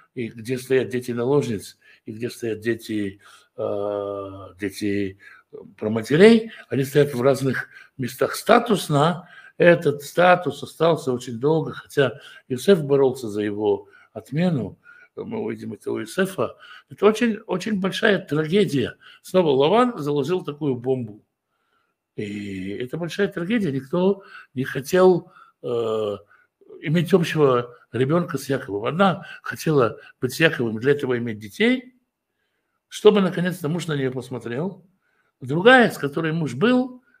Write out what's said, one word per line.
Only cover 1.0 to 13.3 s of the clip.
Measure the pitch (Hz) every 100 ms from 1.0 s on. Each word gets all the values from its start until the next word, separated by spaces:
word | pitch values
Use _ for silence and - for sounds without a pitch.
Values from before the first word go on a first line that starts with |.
| 123
наложниц, | 120 120 143 120 101 - - _ _ -
и |
где | 110 120
стоят | - 117 101
дети, | 110 110 - 107 101 98 - - _ -
э, | 107 104 104 101 101 101 98 98 95 -
дети | 101 - 104 101 98 95 - - _ - - -
проматерей, | 107 110 - 151 214 226 - - -
они | 123
стоят | 135 147 143
в | 123
разных | 131 127 135 120 - - - -
местах. | 120 - 135
Статусно | - - 233 233 190 - 143 160 180 - - - -
этот | 175 170 151 -
статус | - - 180 175 143 131
остался | - - 165 160 131
очень | 123 131 113
долго, | 143 160 135
хотя | - - - 131 - - - -
Иосиф | 127 - 190
боролся | 139 139 135 123
за | 110